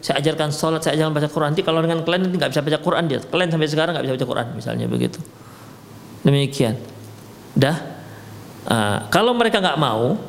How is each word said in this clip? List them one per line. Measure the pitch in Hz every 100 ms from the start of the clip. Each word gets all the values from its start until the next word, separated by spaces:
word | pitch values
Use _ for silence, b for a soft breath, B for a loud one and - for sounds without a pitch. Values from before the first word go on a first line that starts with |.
saya | - 135
ajarkan | 147 151 151
sholat, | 143 160 160
saya | 160 151
ajarkan | 156 151
baca | 147
Quran. | 156 147 156
Nanti |
kalau | 185 160
dengan | 165 165
kalian | 160 180 185
nanti | 180
nggak | 139
bisa | 135
baca | 147 151
Quran | 156 170 170
dia. | 123
Kalian | - 160 180
sampai | 160 156
sekarang | 151 165 160
nggak |
bisa | 131 131
baca | 131
Quran," | - 120 113
misalnya | 117 117 117
begitu. | 120 120 - - - B B B B - - - - 147
Demikian. | 143 135 - 123 110 - - - - - - - -
Dah. | 135 165 - - B B B B - - -
Ah, | 113 104 101 -
kalau | 170 226
mereka | 240 233 220
nggak | 185 147
mau | 143 110 120 214